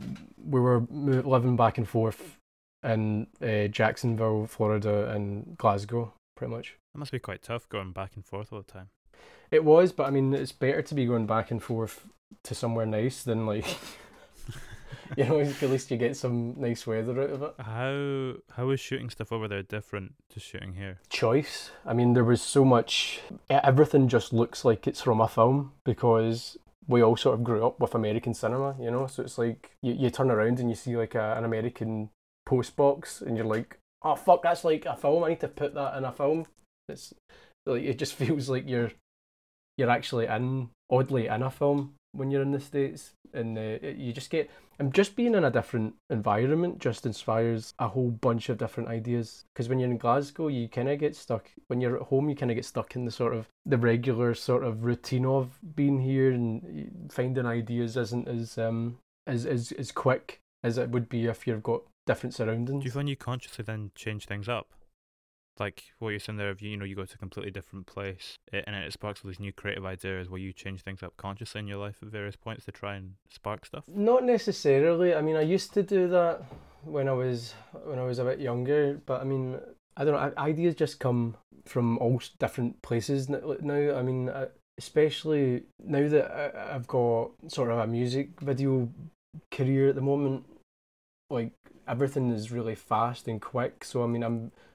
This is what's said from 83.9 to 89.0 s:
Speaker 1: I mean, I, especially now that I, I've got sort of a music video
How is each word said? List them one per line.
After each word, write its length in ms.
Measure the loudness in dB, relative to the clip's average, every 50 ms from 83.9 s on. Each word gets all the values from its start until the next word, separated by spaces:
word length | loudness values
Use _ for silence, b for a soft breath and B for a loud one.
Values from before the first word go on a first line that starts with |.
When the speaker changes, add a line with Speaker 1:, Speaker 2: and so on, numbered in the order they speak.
| 0
Speaker 1:
I 40 | 0
mean, 280 | -2 -2 -2 -2 -4 -4
I, 180 | -4 -6 -8 -8 -10 _ _ _ -18
especially 880 | -18 -12 0 4 4 4 4 2 -2 -2 0 2 4 4 2 2 0 -4 _ _ _ -4
now 240 | 0 2 2 4
that 240 | 6 6 4 4 4
I, 440 | -2 -6 -6 -6 -6 -8 -8 -6 -6
I've 120 | -8 -6
got 440 | -2 0 2 2 4 2 2 0 -4 -8 -16 -16
sort 220 | -8 -4 -2 0 0
of 100 | 2 0
a 80 | 0
music 520 | 0 0 0 0 0 0 -2 -4 -4 -8 -8
video 500 | -4 -4 -2 0 2 2 2 2 0 -2 -6 -12